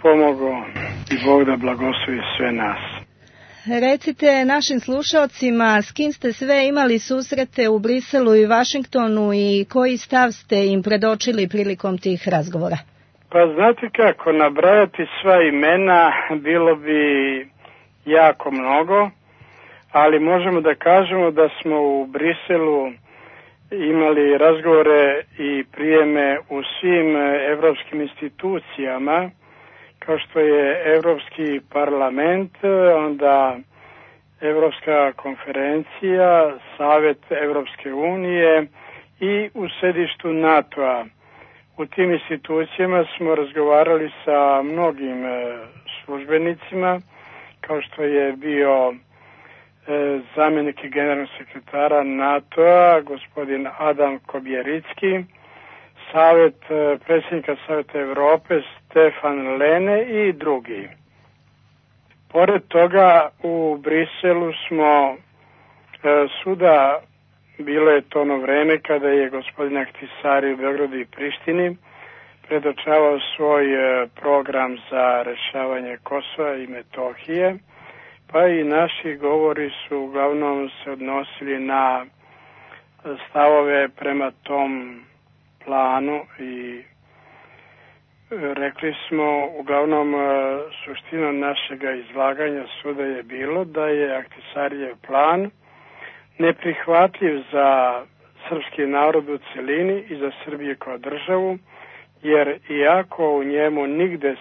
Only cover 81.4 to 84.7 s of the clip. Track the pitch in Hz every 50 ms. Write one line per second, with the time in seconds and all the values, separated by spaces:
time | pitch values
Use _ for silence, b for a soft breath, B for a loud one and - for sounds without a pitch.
81.4 | 143 139 139 131 131 135 135 135 135 131 127 127 127 131 _ _ B B B B
82.4 | B B B B B B B B B B B _ - - 139 127 - - - 151
83.4 | 147 147 151 147 143 143 143 139 139 131 - - 143 143 139 143 139 131 - _
84.4 | - - 143 139 139 139